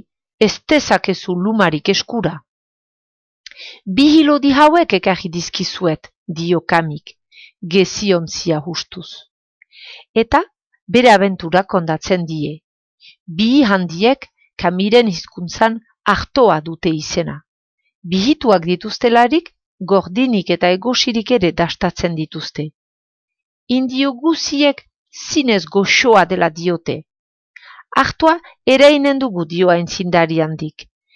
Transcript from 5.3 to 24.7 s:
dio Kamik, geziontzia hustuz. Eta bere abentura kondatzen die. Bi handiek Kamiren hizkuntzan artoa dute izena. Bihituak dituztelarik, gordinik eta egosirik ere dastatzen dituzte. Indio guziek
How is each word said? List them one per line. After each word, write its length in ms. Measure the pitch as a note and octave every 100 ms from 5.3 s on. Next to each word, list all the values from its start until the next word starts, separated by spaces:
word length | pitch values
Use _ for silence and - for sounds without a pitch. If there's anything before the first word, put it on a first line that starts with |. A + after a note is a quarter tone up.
| E3+ - - F#3 - F3+ D#3 - _ -
dio 340 | D#3 E3+ F3
Kamik, 580 | - E3+ D#3+ D3+ - - _ - - _
geziontzia 960 | F3 F#3+ F3+ - G3+ F3 D#3+ - E3+ D3+
hustuz. 480 | D#3+ D#3+ - F3+ - - _ _ _ _ _ - - - -
Eta 280 | A3 A3+ D4 - _ _ _ -
bere 220 | G#3+ B3
abentura 520 | G3+ G3 F#3 E3 F3+
kondatzen 640 | G3 F#3+ E3 D#3 - F#3 E3
die. 360 | D#3+ D3 D#3 _ _ _ _ - _ -
Bi 380 | E3 A3 C#4
handiek 640 | A#3+ G3 F3+ E3 A3 C#4 - _ _ -
Kamiren 500 | F3 F3+ G3+ A#3 A#3
hizkuntzan 720 | E3 - - F3 - A3+ A3+ _ _
artoa 560 | - G3 - - A3+ D#3
dute 300 | D#3 E3 F3+
izena. 500 | D#3+ D3+ - D#3 D3 _ _ _ _ _ _
Bihituak 640 | F3 F#3 A3 D#4 B3 F#3+ D#3+
dituztelarik, 800 | F3+ A3 - A#3+ A#3 A#3+ D#4 E4+ _ _ -
gordinik 680 | F#3 G3 F3 F#3 C4 G#3+ -
eta 200 | E3+ F3+
egosirik 600 | F#3+ F#3+ B3 - A3+ G#3
ere 200 | B3 F3
dastatzen 640 | - E3+ - F3+ - F3
dituzte. 540 | D#3+ D#3 D#3+ - - D3+ _ _ _ _ _ _ _ _ _ -
Indio 420 | B3 C4 C4 C#4
guziek 720 | B3 D4+ D#4+ - C#4 D4